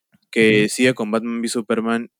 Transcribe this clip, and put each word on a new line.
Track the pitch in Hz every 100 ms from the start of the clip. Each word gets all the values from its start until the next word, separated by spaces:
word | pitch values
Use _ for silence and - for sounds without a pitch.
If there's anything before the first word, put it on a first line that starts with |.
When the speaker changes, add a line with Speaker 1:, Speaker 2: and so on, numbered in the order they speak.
| _ _ _
Speaker 1:
que | 117 110 107 107
Speaker 2:
Ujú. |
Speaker 1:
sigue | - 127 127
con | 107
Batman | 110 117 117
v | 117
Superman | 123 107 113 113 117 117 _